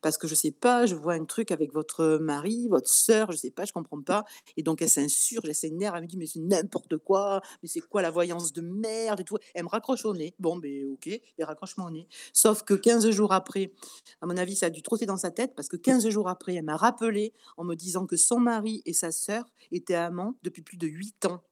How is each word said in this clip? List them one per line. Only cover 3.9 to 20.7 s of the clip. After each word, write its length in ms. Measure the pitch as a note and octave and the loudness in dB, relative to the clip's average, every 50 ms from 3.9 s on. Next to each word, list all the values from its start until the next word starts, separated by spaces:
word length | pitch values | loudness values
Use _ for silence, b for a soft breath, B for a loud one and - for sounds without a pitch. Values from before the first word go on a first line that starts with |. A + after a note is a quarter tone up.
| - D3+ | -10 -10
pas. » 240 | C#3 - F3+ G#3 G#3+ B B B B B B - | -2 0 -2 -2 -2 B B B B B B -6
Et 60 | D#3 | -2
donc, 180 | E3 D#3+ - | -2 0 0
elle 80 | E3 D#3 | 2 2
s'insurge, 560 | - - C#3 D3 - - - - B3 A3+ G#3+ D#3 | 2 2 2 0 2 0 0 0 -2 -4 -6 -4
elle 60 | D3+ | -4
s'énerve, 440 | - - D#3+ D#3 E3+ G3 G#3 F3 E3+ | -4 -4 -4 -4 -4 -4 -4 -4 -6
elle 60 | E3 | -8
me 40 | E3+ | -8
dit : « 100 | F3 F#3 | -8 -8
Mais 80 | E3 | -8
c'est 140 | D#3 - E3 | -8 -8 -6
n'importe 580 | D#3+ F3 G3+ E3+ D#3+ F#3 - F3+ - _ D#3+ D#3 | 0 2 2 2 2 -2 -6 -8 -4 _ -4 -4
quoi, 440 | _ - G3 F#3+ G3+ G3+ G3 F#3+ F#3 B B B | _ 2 2 2 2 0 -2 -2 -4 B B B
mais 80 | - E3 | -12 -8
c'est 120 | - E3+ | -8 -8
quoi 200 | - _ - G#3 | -8 _ -2 0
la 80 | F#3 E3 | 0 2
voyance 420 | D#3+ F3 F3 F3 E3+ E3+ E3+ F3 | 2 0 0 0 -2 -4 -4 -4
de 100 | - E3+ | -4 -4
merde 580 | E3 E3+ F#3 G#3 A3 A3 A3 A3+ A3+ A3+ G#3 F#3 | -8 -6 -6 -4 -4 -4 -4 -4 -2 -2 -2 -4
et 40 | F#3 | -4
tout ? » 140 | - G3+ G#3+ b b b | -6 -6 -6 b b b
Elle 120 | F3 E3+ | -8 -6
me 40 | E3+ | -4
raccroche 340 | - A3+ - - C4+ A#3 - | -4 -4 -2 -2 -4 -2 0
au 100 | A3 G3+ | -4 -2
nez. 180 | F3 D3+ F3 - _ | -2 -6 -8 -8 _
Bon, 180 | F#3 E3 E3+ F3+ | -2 0 0 0
ben, 360 | D#3 C#3+ C#3 C#3 C#3 C#3 C3+ | -4 -6 -6 -6 -6 -6 -8
ok, 140 | C3 - D#3+ G3+ A#3 b b b - | -8 -8 -8 -8 -8 b b b -8
elle 80 | D#3+ | -6
raccroche 320 | D3+ D#3 - - F#3 - - | -6 -6 -10 -12 -12 -10 -10
mon 140 | F#3 E3+ | -8 -8
nez. 160 | E3 D#3 F3 _ B B B B B | -10 -12 -12 _ B B B B B
Sauf 300 | - - A3+ G#3+ G#3 - | 6 6 6 6 4 2
que 100 | - G3+ | 2 2
quinze 340 | F#3+ G3 A3+ A#3 A#3 G#3 A3+ | 6 6 6 6 8 6 4
jours 220 | G#3+ G3 G#3+ - F#3+ | 4 4 4 4 4
après, 380 | F#3+ F#3 - - G3 G3 F#3 - B B B B B B B B B | 2 0 -2 -4 -4 -4 -6 -8 B B B B B B B B B
à 40 | - | -6
mon 100 | F3 F3 | -4 -2
avis, 200 | F3+ F3+ F3+ G3 | -2 -2 -2 0
ça 100 | - - | 0 0
a 40 | E3+ | 0
dû 100 | D#3+ D#3 | 0 -4
trotter 240 | - - A#3 G#3+ A#3 | -4 -2 -2 -2 0
dans 120 | G3 F#3+ F#3+ | -2 -2 -2
sa 120 | - F3+ | -4 -4
tête 240 | E3+ - A#3+ C4 - | -2 -2 -4 -4 -4
parce 120 | - C#3+ - | -10 -10 -8
que 100 | - E3+ | -10 0
quinze 320 | - C4 C4 B3+ G#3 A3+ | 2 4 4 4 4 2
jours 180 | G#3 G#3+ G3+ F#3 | 2 0 0 -2
après, 280 | F#3 - - - F3+ | -4 -6 -6 -6 -4
elle 100 | F3 D#3 | -4 -2
m'a 100 | D3+ D3+ D#3+ | -4 -2 2
rappelé 560 | G3 A#3 B3 A#3+ A3+ A3+ G#3+ G3+ G#3 A3+ B B B B B B | 2 2 2 2 -2 0 0 0 -2 -2 B B B B B B
en 80 | E3+ | -6
me 100 | F3 E3+ | -6 -6
disant 320 | E3 E3 F#3 F3 F3+ F#3+ F#3 | -6 -6 -6 -4 -4 -2 -2
que 100 | F3+ D#3+ | 2 2
son 220 | - - A#3+ A#3+ | 4 4 6 4
mari 420 | A#3+ A#3+ A#3 A3 G#3 A3 A3 G#3+ - E3 | 4 4 2 0 -2 -2 -4 -4 -6 -4
et 60 | F3 | -2
sa 180 | - - E3 | -2 -2 -2
sœur 340 | D#3+ - - - G#3 A3+ A#3+ _ _ b b b | -4 -6 -4 -4 -4 -6 -6 _ _ b b b
étaient 220 | - F3+ F3 - F3+ | -8 -8 -2 0 0
amants 400 | E3+ E3+ E3+ F3 F3 F#3 G#3+ C4 _ | 0 0 -2 -2 -4 -4 -6 -6 _
depuis 220 | _ F3+ - - D#3+ | _ -12 -12 -10 -20
plus 140 | - | -20